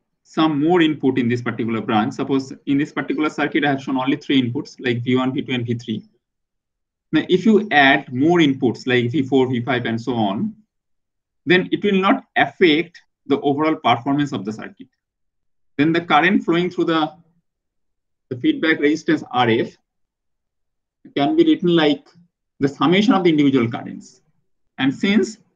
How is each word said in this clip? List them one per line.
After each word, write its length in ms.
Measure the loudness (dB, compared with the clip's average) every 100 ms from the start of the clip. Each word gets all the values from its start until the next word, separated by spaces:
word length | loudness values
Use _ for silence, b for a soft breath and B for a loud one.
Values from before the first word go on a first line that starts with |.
| _ _
some 400 | _ 0 0 2
more 180 | 2 4
input 360 | 2 2 0 0
in 100 | 0
this 140 | -2
particular 400 | -4 -6 -4 -4
branch, 320 | -2 0 0
suppose 400 | -4 -2 -2 -4 -10 -2
in 120 | -2
this 160 | -2
particular 360 | -6 -6 -2 -2
circuit, 360 | -2 -2 0 0
I 60 |
have 100 | -2
shown 160 | -4 -4
only 180 | -2 -4
three 260 | 0 0
inputs 360 | 0 -4 -10 -8
like 240 | -4 -4
V 140 | 0 0
one, 160 | 0
V 80 | -4
two, 100 | -6
and 140 | -6 -4
V 80 |
three. 300 | -6 -6 -10 -10 _ _ _ _ _ _ _ _ _ -4
Now, 120 | -2 2
if 180 | 2 4
you 220 | 2 4
add 420 | 4 4 4 -2
more 260 | -2 2 4
inputs 480 | 2 2 -2 -2 0
like 240 | 0 0
V 120 | -2
four, 240 | 0 2 2
V 140 | -2
five, 220 | -2 -2 -2
and 140 | -6
so 140 | -4
on, 420 | -2 -2 -2 -6 -8 _ _ _ _ _ _ _ _ 0
then 220 | 0 0
it 100 | -2
will 160 | 0 2
not 240 | 0 -2 -4 -2
affect 640 | -2 2 4 4 -2 -10 _ _ -4
the 160 | -2
overall 340 | 0 0 0 0
performance 560 | 0 0 0 -2 -2
of 140 | -4 -8
the 80 |
circuit. 340 | -10 -12 -18 -20 _ _ _ _ _ _ _ _ -2
Then 140 | 0
the 100 | 0
current 440 | 2 2 4 2 0
flowing 240 | 0 0
through 160 | -2 -2
the, 280 | 0 -2 -6 _ _ _ _ _ _ _ _ _ _ -14
the 80 | -4
feedback 420 | -2 0 0 0
resistance 440 | 0 -2 -2 -4 -2
R 180 | 0 2
F 260 | 2 -2 -8 _ _ _ _ _ _ _ _ _ _ _ _ -8 -4
can 180 | 0 2
be 80 |
written 320 | 4 4 2 2
like 320 | 2 0 _ _ _ _ _ -4
the 60 | -4
summation 460 | 0 2 2 4
of 100 | 2
the 60 | 2
individual 420 | 2 2 2 0
currents. 500 | -4 -10 -14 -18 _ _ _ _ _ _ -2
And 140 | -2
since 440 | 0 0 0 0 -6 _